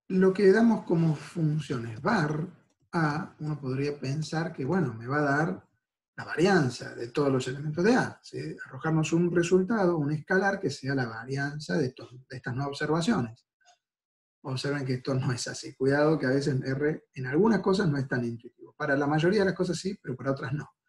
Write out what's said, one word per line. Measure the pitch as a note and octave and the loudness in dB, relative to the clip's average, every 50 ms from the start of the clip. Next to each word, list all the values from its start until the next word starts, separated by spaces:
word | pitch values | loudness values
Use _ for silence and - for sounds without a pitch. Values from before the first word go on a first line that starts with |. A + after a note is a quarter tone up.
| _ - | _ -2
lo | F#3+ F#3 F#3 F#3 F#3 | 2 4 4 4 4
que | - G3+ F#3+ | 6 6 6
damos | G3 A3+ A#3 A3+ A3 - - | 8 8 6 6 4 2 2
como | - F3+ E3 E3 D#3+ D3 | 0 2 2 4 2 2
función | C#3+ - - - F3 D#3 D3+ D3+ D#3 - - C#3+ A#2+ A#2 | 0 -4 -10 -4 -2 0 0 0 -2 -2 -4 -6 -6 -6
es | A2+ A2 - | -8 -10 -4
var | - F3+ A#3 F#3+ D3+ D3 D3 D#3 F3+ F#3 - _ _ _ _ _ _ _ | -2 0 2 2 2 0 -2 -4 -6 -8 -10 _ _ _ _ _ _ _
A, | - E3 D#3+ D3+ D3 E3 G3+ - - - | -2 0 0 0 0 -4 -6 -8 -10 -10
uno | D3+ D3+ D3+ C3+ | -6 -6 -6 -6
podría | C#3 B2+ C3 C#3 C#3+ D3 C#3+ - | -4 -4 -4 -2 -2 -4 -4 -4
pensar | - C3+ C#3 D#3 D#3 - E3 D#3+ E3+ E3+ | -6 -4 -4 -4 -4 -4 -4 -4 -4 -4
que, | - - C3 | -6 -6 -4
bueno, | C3+ F3+ F#3+ D3+ B2 A2 | -2 0 0 0 -2 -4
me | A2+ A2+ | -8 -8
va | B2+ D3 D3+ | -4 -2 0
a | |
dar | D3 C#3 C#3 D3 D#3+ F#3 F#3 - - _ _ _ _ _ _ _ _ _ _ | 0 2 2 2 0 0 -2 -6 -12 _ _ _ _ _ _ _ _ _ _
la | - - | -16 -12
varianza | - - - E3+ G3+ G3 F3 C#3 A#2+ A2+ - - A#2+ - | -6 0 2 4 4 6 4 4 2 -2 -6 -12 -14 -10
de | - A#2 | -10 -10
todos | A#2+ - D3+ C#3+ C#3 | -4 -2 0 2 2
los | C3+ B2 - | 2 0 -2
elementos | B2+ C3+ C#3 D3+ D#3 D3+ E3+ F3+ | -4 -6 -6 -6 -6 -2 2 2
de | A3+ B3+ | 4 4
A, | A3+ A2+ A2+ A2+ - | 4 2 -2 -6 -12
¿sí? | _ - - - D3+ D#3 F3+ - - | _ -14 -12 -10 -10 -10 -12 -12 -14
Arrojarnos | - C#3 C3 - D#3+ D#3+ D#3+ D#3 - E3 | -16 -14 -6 -2 0 2 2 2 2 2
un | E3+ F3 E3+ | 2 2 2
resultado, | E3 F3 E3+ F3 F#3 F#3 F#3 F#3 A#3 A3 F#3+ F3 E3+ | 2 2 2 4 4 4 4 2 0 2 2 2 2
un | D#3 C#3+ D3 | 0 0 -2
escalar, | D3+ - - - F#3+ F#3+ G3+ G3 - - | -2 -4 -2 0 0 2 2 2 0 -2
que | - C3+ | -4 -6
sea | - - C3 C3+ C#3 | -6 -4 -4 -2 -2
la | C3+ B2 | -2 -2
varianza | A2+ A2 A2 A#2+ C3 C3+ C#3 C#3 D3 D3 D3+ - - F3+ | -4 -6 -10 -10 -8 -6 -4 -4 -6 -6 -8 -6 -2 0
de | E3+ C3+ | 0 0
estos, | B2+ - - A#2+ - B2+ C3 - _ | 0 -4 -8 -16 -18 -18 -20 -18 _
de | C3+ | -16
estas | B2+ - B2+ A#2 | -10 -8 -6 -6
nueve | C3 C#3 C#3 | -4 -4 -6
observaciones. | C#3 - D3+ D3 D#3 E3+ E3 A#3+ A3 F3+ A#2 A2 - - _ _ _ _ _ _ _ _ _ _ _ _ _ _ _ _ _ _ _ _ - | -4 -4 -2 0 0 0 2 2 0 0 -2 -4 -8 -16 _ _ _ _ _ _ _ _ _ _ _ _ _ _ _ _ _ _ _ _ -8
Observen | C3+ C3 B2 - C#3+ C#3+ C#3+ C3 | -6 -6 -4 -2 -2 -2 -2 -2
que | B2+ B2+ | -2 -4
esto | B2+ - C#3 C3+ | -4 -2 -2 -2
no | C3 C3+ C#3+ | -2 0 -2
es | A#2+ A2+ - | -4 -4 -6
así. | B2+ B2+ - - - - | -8 -10 -10 -12 -14 -6
Cuidado | - C3 C3+ C#3+ D3 D3 D#3 D#3+ C#3 | 0 2 2 4 4 4 4 4 2
que | - | 2
a | B2+ | 2
veces | C3+ C#3 C3+ D3+ C3 | 2 2 0 0 -2
en | C3 - | -2 -2
R, | C3 C3+ C3+ D3 D3+ D#3 - - _ _ | -2 -2 0 0 -2 -2 -2 -8 _ _
en | C#3 B2+ | -8 -6
algunas | B2+ C#3 E3 G#3 A3+ G#3+ F#3 | -2 2 4 4 4 4 2
cosas | - G3 F#3+ G3+ G3+ D3+ | 2 2 2 2 2 2
no | C#3+ | 0
es | C#3 C3 | 0 -2
tan | - C#3 B2 A#2+ | -2 -2 -2 -2
intuitivo. | A#2 A#2 A#2 - - - _ - - _ | -4 -6 -8 -12 -20 -20 _ -20 -20 _
Para | - D3 D3 C#3 | -6 -2 0 2
la | C#3 C#3+ | 2 4
mayoría | C#3+ D#3 D#3 D#3+ F3+ G#3 G#3 | 4 4 4 4 4 4 4
de | F#3+ | 4
las | F#3+ - | 2 2
cosas | - F3+ E3+ F3 | 0 -2 -2 -2
sí, | - - F#3+ G3+ - - | -2 -4 -6 -6 -6 -8
pero | D3+ B2+ | -8 -8
para | - A#2+ C3+ C3 | -4 -2 -4 -2
otras | - - A#2+ C3+ | -2 -4 -6 -6
no. | D3+ - - _ _ _ | -6 -6 -10 _ _ _